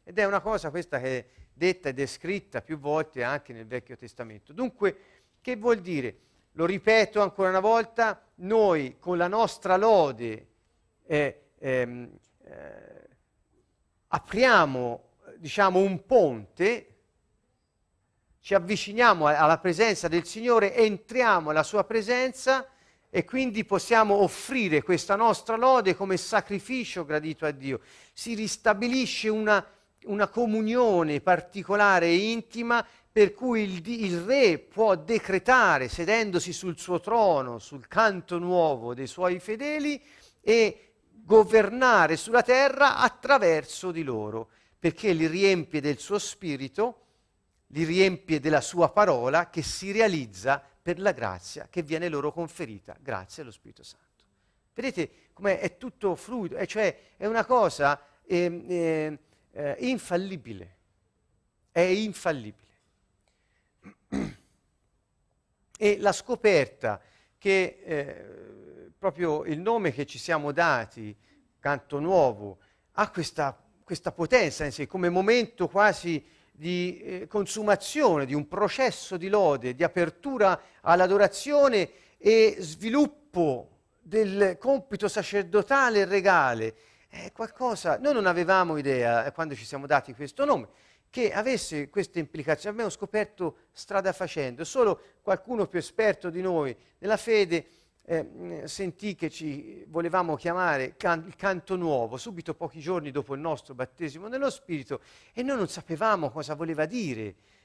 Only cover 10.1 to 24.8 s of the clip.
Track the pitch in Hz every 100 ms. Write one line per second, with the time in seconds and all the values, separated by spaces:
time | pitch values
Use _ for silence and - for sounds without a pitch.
10.1 | 117 120 110 - _ _ _ _ _ -
11.1 | 151 143 - _ _ 135 131 120 123 120
12.1 | - _ _ - - 71 - - - -
13.1 | _ _ _ _ _ _ _ _ _ _
14.1 | - - 190 254 208 151 131 123 117 _
15.1 | _ - - 156 208 196 185 196 185 -
16.1 | 247 160 113 98 - 190 233 - _ _
17.1 | _ _ _ _ _ _ _ _ _ _
18.1 | _ _ _ - 196 175 208 - 214 240
19.1 | 180 151 151 156 160 185 165 226 190 170
20.1 | 170 165 220 240 233 196 240 220 196 -
21.1 | 247 240 185 156 156 156 208 185 220 208
22.1 | 247 262 254 262 262 262 _ _ _ _
23.1 | - - 254 262 214 - 190 - 233 214
24.1 | 202 185 - - 262 196 151